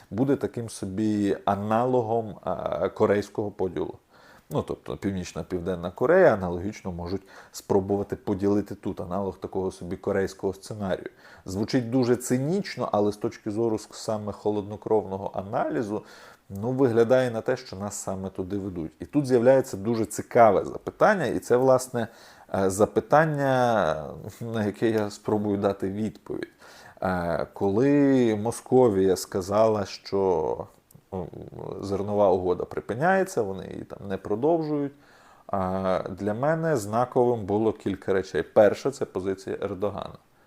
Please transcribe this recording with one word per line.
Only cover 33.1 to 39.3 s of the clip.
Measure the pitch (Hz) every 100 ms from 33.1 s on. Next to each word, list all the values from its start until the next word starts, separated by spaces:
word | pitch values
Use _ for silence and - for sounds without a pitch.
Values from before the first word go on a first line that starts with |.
| 190 185 -
вони | 98 95 71
її | 71
там | - - 98
не | 95
продовжують, | - 107 147 170 151 147 143 - _ - - - -
а | 98 92 95 95 90 -
для | 92 101
мене | 110 147 160 165 139
знаковим | 104 113 127 131 123 117 98
було | 104 110
кілька | - 104 95 -
речей. | 95 - 78
Перше, | 82 110 101 - 139
це | - -
позиція | 98 95